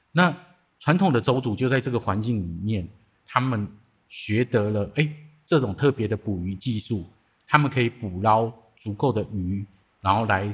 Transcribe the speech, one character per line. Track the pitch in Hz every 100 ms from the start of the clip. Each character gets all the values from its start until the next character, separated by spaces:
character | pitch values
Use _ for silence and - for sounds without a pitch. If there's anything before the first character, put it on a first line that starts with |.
| _
那 | 165 180 - - _ _ _
传 | - 180
统 | 190
的 | 120
周 | 135 131
族 | 123 101
就 | 127
在 | 131
这 | 127
个 | 120
环 | - 110
境 | 110 110
里 | 85 85
面， | 104 107 82 - _ _ _
他 | 127
们 | 131 113 101 - _ _ _
学 | - - 107
得 | 123 117 104
了， | 107 101 -
诶， | 151 - - _ -
这 | 156
种 | 120
特 | 90 143
别 | - 104
的 | 107
捕 | - 95
鱼 | 92
技 | 95 127 110
术， | - 107 82 _ _ _ _
他 | 151
们 | 143
可 | 131
以 | 117
捕 | - 104 90
捞 | 107 110 113 117 _ -
足 | 107
够 | 104 139
的 | 107 -
鱼， | 104 90 101 104 _ _ _
然 | 95
后 | 101 110
来 | 95 104